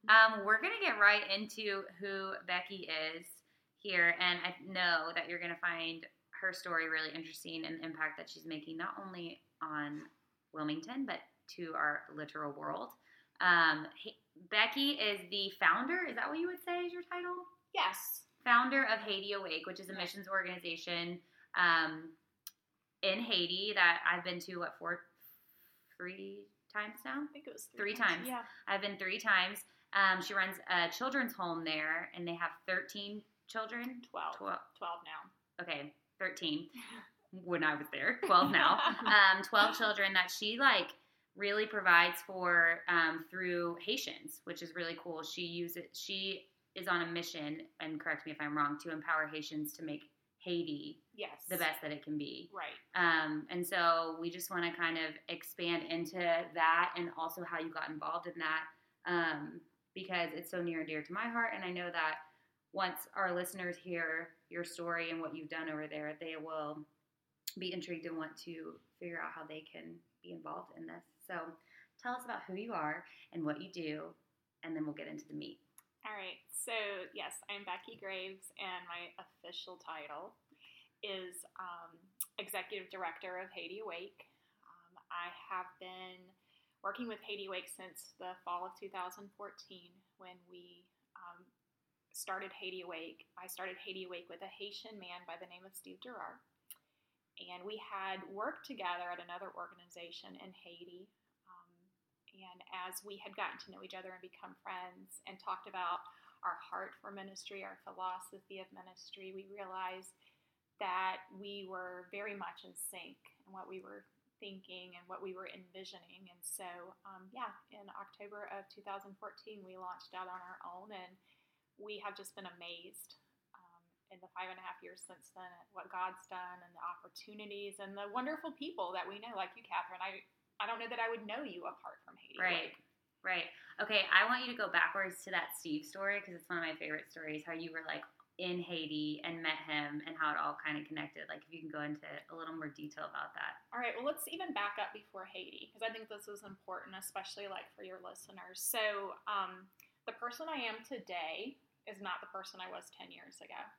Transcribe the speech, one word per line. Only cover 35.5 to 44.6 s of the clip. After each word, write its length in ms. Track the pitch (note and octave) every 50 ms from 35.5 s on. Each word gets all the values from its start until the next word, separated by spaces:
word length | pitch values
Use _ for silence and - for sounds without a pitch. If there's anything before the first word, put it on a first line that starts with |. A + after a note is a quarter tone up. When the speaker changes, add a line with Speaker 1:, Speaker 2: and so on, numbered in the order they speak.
| _ -
Speaker 1:
Okay, 320 | F3 F3 D#3 C#3+ C#3+ D3 - _ _ _ _ _
thirteen 500 | F#3+ F#3 - - F3+ D#3+ D3+ D#3 E3+ - - A#3+ - - C#3 C3
Speaker 2:
<laughs> 280 | - - _ _ _ _
Speaker 1:
when 320 | - F#3 F3 F3+ F3 D#3+
I 140 | D#3 D#3 D3
was 100 | D3 D3+ -
there. 260 | - - C#3 F#3+ A#3+ - -
Twelve 260 | - F#3+ F3+ F3+ -
now. 300 | F#3 D3+ C3+ D3 F#3+ B3 - E4+
Speaker 2:
<laughs> 140 | - - B3
Speaker 1:
Um, 360 | G3 G#3 G#3 G3 F#3+ F#3+ G3 G3
twelve 320 | - - G#3 G#3 A3 A3 -
children 340 | A3+ G#3+ G#3 G3 G3 G3 G3
that 160 | F#3 F3+ F3
she, 280 | - - G#3+ G#3 A3+ A#3
like, 300 | C#4 C4+ A3+ F#3+ F3 - - - _ _ _ _ _ _ _
really 300 | F#3 G3+ G3+ G3+ G#3+ A3
provides 540 | A3 - G#3 F#3 F#3 F3 E3+ F3 F3+ F3 - -
for, 540 | - F#3+ F#3 F3+ F3 F3 E3+ E3 E3 E3 E3+ - -
um, 360 | F3 E3+ E3 D#3+ D#3+ E3 D#3+ -
through 460 | F3+ F#3 F#3 F3+ F3 F3 F3 E3+ E3+ E3+ -
Haitians, 560 | - B3 C4 - - - - - D#3 - - _
which 180 | F3+ E3+ -